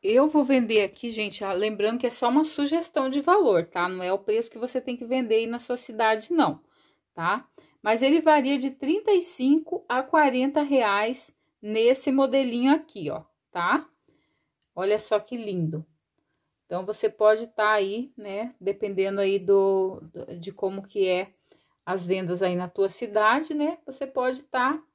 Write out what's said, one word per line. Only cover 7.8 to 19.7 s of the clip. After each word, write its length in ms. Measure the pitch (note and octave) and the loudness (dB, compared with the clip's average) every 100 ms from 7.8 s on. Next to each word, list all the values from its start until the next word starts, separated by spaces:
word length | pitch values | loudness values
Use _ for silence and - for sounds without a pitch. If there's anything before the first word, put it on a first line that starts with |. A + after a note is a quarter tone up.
Mas 180 | G#3 A3+ | -2 2
ele 180 | C4+ D#4+ | 4 4
varia 380 | D#4 D4+ C4 C#4 | 6 4 4 0
de 140 | C4+ | -2
trinta 400 | C4 C4+ F#4 A4 | -6 -2 -2 2
e 100 | G4 | 2
cinco 640 | F4 - B3+ D4+ D#4 F4+ - | 0 -4 2 2 2 -10 -4
a 140 | B3 | -4
quarenta 600 | C4 D#4 C#4+ B3+ C4 C#4+ | 0 4 4 2 0 0
reais 680 | D4 C#4 A3 G3+ A3 B3+ - _ _ _ | 2 2 2 0 -2 -6 -12 _ _ _
nesse 500 | G#3 G#3+ A3+ C4 - | -6 2 2 2 2
modelinho 640 | C4+ C4+ C4+ C4 A#3 B3+ | 2 2 2 0 0 2
aqui, 360 | D#4 D#4 G#3 D3 | 2 -2 -10 -8
ó, 120 | - - _ _ | -8 -12 _ _
tá? 360 | F3+ F3 C4 - _ _ _ _ _ _ _ _ - | -4 0 0 -2 _ _ _ _ _ _ _ _ -6
Olha 220 | F#3+ G#3 | 0 0
só 220 | G#3 G#3+ | 0 -4
que 180 | G#3 A#3+ | -2 -10
lindo. 480 | G#3+ F#3 D#3+ D#3 D#3+ _ _ _ _ _ _ _ _ | -6 -4 -4 -6 -12 _ _ _ _ _ _ _ _
Então, 200 | F3 F#3 | -8 -6
você 220 | G#3+ A3 | -4 -4
pode 400 | - G#3+ A3 A#3 | 2 4 4 0
tá 240 | - G#3+ | -2 2
aí, 400 | G#3+ G3 G#3 C4+ - | 2 0 -4 -8 -12
né, 380 | G#3 G3 A#3 - | -10 -8 -8 -8
dependendo 640 | F#3 G3 G#3 F#3+ F#3+ G3 | -6 -4 -4 -2 -2 0
aí 160 | G3 G3 | 0 0
do, 640 | F3+ G3 G3 | 2 4 4